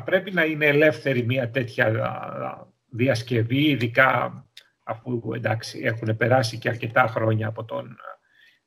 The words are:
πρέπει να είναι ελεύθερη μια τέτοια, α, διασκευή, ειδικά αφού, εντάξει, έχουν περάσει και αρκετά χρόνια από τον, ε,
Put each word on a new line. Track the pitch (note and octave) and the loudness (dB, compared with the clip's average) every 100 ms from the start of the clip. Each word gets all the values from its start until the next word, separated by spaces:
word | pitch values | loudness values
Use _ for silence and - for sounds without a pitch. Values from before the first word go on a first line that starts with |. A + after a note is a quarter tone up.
| A#2+ | 0
πρέπει | F#3 F#3 | 0 2
να | F3+ | 0
είναι | D#3+ D3+ D3+ | 0 2 4
ελεύθερη | C#3+ D#3 D3+ C#3+ B2 | 6 6 4 0 0
μια | A#2 C3 A#2 | 0 0 -2
τέτοια, | C3 A#2 - A2+ | -2 -4 0 0
α, | A2+ A#2+ - - - C2+ - - _ _ | 2 -2 -6 -10 -8 -8 -10 -16 _ _
διασκευή, | A2 C3 A#2 - A#2+ A2+ C3 | -2 0 0 0 0 2 2
ειδικά | D3+ C3 A#2+ B2 C3 B2 B2+ A#2+ - - _ _ | 2 2 0 4 4 4 -2 -8 -20 -20 _ _
αφού, | - A2 B2 A#2+ A#2+ B2+ | -12 -10 -6 -6 -4 -4
εντάξει, | A2+ A2 - - | -2 -2 -6 -6
έχουν | B2 A2+ A2 A2 | -4 -2 -2 0
περάσει | A#2 C3 A#2+ A2 | 4 4 2 -2
και | A#2+ | -4
αρκετά | A2+ A#2+ C3 A#2+ | -4 -2 2 2
χρόνια | A2+ A2 A2 G#2+ | 2 0 0 -2
από | A2 | -6
τον, | A2+ A#2 A#2 | -8 -8 -10
ε, | - - - _ _ _ _ | -14 -18 -20 _ _ _ _